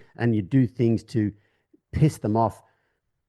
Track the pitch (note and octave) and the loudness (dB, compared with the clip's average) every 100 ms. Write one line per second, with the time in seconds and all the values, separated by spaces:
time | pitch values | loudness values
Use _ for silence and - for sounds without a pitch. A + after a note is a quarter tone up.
0 | - - A#2 A2 F2+ C3+ A#2+ - A#2 A2 | -10 -6 -2 -2 0 2 0 0 0 0
1 | - A#2+ G#2+ - _ _ _ _ _ - | -2 -2 -2 -4 _ _ _ _ _ 0
2 | D3+ - A2 G#2+ A2+ - _ _ _ _ | 0 0 -2 0 0 -2 _ _ _ _
3 | _ _ | _ _